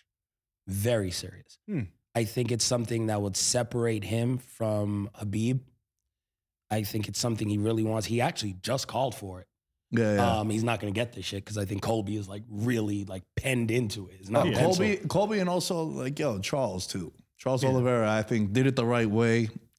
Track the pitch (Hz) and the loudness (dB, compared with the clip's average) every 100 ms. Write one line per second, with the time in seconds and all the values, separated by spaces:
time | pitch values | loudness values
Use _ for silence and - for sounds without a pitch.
0 | _ _ _ _ _ _ - 98 110 117 | _ _ _ _ _ _ -8 -2 0 2
1 | 95 85 90 - - - - 185 95 _ | 0 -4 -10 -16 -20 -20 -6 -6 -6 _
2 | _ 117 110 127 120 117 - 123 110 117 | _ -2 -2 -2 -2 0 0 0 -2 -2
3 | 110 107 101 95 - 123 117 123 117 107 | -2 -2 -2 -2 0 0 0 0 0 -2
4 | 98 113 120 127 - - 110 107 101 101 | -2 -2 0 -2 -6 -6 -2 0 0 -2
5 | 101 - 107 107 117 131 - _ _ _ | -4 -8 -6 -2 0 0 -4 _ _ _
6 | _ _ _ _ _ _ - 107 101 107 | _ _ _ _ _ _ -4 -4 -2 -4
7 | 101 98 123 107 104 104 107 113 110 110 | -4 -2 -2 0 0 0 2 0 0 -2
8 | 101 117 139 175 107 92 - 131 - 113 | 0 0 0 -2 -6 -6 -4 -4 -2 -2
9 | 131 - 98 90 - _ _ _ - 117 | -2 -4 -10 -12 -16 _ _ _ -2 2
10 | 110 104 117 110 107 107 117 110 104 98 | 4 4 4 2 0 0 0 -2 -2 -2
11 | 120 - 90 98 101 104 95 101 - 113 | -4 -6 -8 -8 -6 -6 -4 -4 0 0
12 | 101 107 95 101 117 104 117 120 107 101 | 0 -4 -6 -12 -10 -4 0 0 0 -2
13 | 95 95 - - 135 127 113 120 110 104 | -6 -10 -8 -4 0 0 2 0 0 -6
14 | 90 92 95 113 - - 170 180 214 196 | -12 -14 0 2 4 4 4 4 2 0
15 | 147 180 208 208 180 180 165 175 160 135 | 0 0 2 2 0 0 0 -2 -4 -4
16 | 131 147 151 101 95 143 120 95 - 98 | -6 -2 -2 0 -2 0 0 -2 -6 -6
17 | 80 - _ _ 127 131 131 131 123 120 | -8 -12 _ _ 0 2 4 4 4 4
18 | 107 110 107 120 104 104 135 127 117 120 | 4 2 2 2 2 4 4 4 2 4
19 | 110 107 117 117 110 - _ | 4 4 4 4 2 -4 _